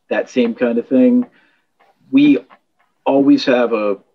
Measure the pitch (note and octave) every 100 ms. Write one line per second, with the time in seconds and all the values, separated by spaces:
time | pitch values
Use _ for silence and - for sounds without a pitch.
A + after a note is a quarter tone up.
0 | - A2 - B2+ A#2 A2+ A#2+ A#2 A2+ C4
1 | B2+ B2 - _ _ _ _ _ _ _
2 | _ C3+ D3 C3+ - _ _ _ _ _
3 | - C#3 C#3 C#3+ - B2 A#2 A2 G#2 G2
4 | _